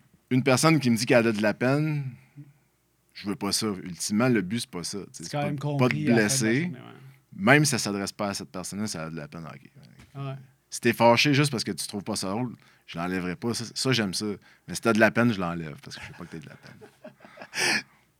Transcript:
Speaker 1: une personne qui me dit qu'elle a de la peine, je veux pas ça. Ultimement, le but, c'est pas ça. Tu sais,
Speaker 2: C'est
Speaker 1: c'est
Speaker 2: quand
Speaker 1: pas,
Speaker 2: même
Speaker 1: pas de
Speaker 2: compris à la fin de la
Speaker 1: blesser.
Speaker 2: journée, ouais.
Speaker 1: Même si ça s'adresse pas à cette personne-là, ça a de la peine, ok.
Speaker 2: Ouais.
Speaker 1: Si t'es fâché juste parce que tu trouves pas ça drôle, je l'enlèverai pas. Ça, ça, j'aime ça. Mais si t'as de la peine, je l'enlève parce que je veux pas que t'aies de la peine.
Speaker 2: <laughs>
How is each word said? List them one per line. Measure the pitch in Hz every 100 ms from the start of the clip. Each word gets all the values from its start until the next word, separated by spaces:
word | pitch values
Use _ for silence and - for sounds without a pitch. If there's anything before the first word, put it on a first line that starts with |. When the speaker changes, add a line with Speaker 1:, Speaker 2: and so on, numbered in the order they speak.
| _ _ -
Speaker 1:
une | 127
personne | 131 123 156 156
qui | 123
me | 113
dit | 123
qu'elle | 123 113
a |
de | 104
la | 107
peine, | - 123 143 156 147 131 - _ 143 143 _ _ _ _ _ _
je | - 101
veux | 95
pas | 101
ça. | 92 110 92
Ultimement, | 90 85 - 104 127
le | 113
but, | 90 117
c'est | -
pas | 90
ça. | 82 101
Tu |
sais, | -
Speaker 2:
C'est | -
Speaker 1:
c'est | 85
Speaker 2:
quand | 147
Speaker 1:
pas, | 147
Speaker 2:
même | 143
Speaker 1:
pas | 143
de | 139
Speaker 2:
compris | 127
à |
la | 151
fin |
de | 151
la | 113
Speaker 1:
blesser. | 104 131 110 127
Speaker 2:
journée, | 175 123
ouais. | 117 - - - _ 90
Speaker 1:
Même | 101 147
si | 151
ça | 113
s'adresse | 104 101 98
pas | - 104
à |
cette | 98 92
personne-là, | 92 87 95 107
ça | 92
a | 80
de | 80
la | 73
peine, | 85 76
ok. | 71 - - - - - 139
Speaker 2:
Ouais. | 139 135 - _ _
Speaker 1:
Si | -
t'es | 120
fâché | 110 117 117 147
juste | 139 147
parce | 113
que | 104
tu | 95 -
trouves | 104
pas | 101 98
ça | 95
drôle, | 107 127 - _ _ -
je | 82
l'enlèverai | 87 92 90 87
pas. | 117
Ça, | 110 110
ça, | - -
j'aime | - 101
ça. | 87 107 98 _ _ -
Mais |
si | 175
t'as | 117
de | 107
la | 107
peine, | 113 120
je | 98
l'enlève | 87 85 78 71
parce | - -
que |
je | -
veux | -
pas |
que | 85
t'aies | 82
de | 78
la | -
peine. | - - - _ - - - - - - - -
Speaker 2:
<laughs> | - _ _ _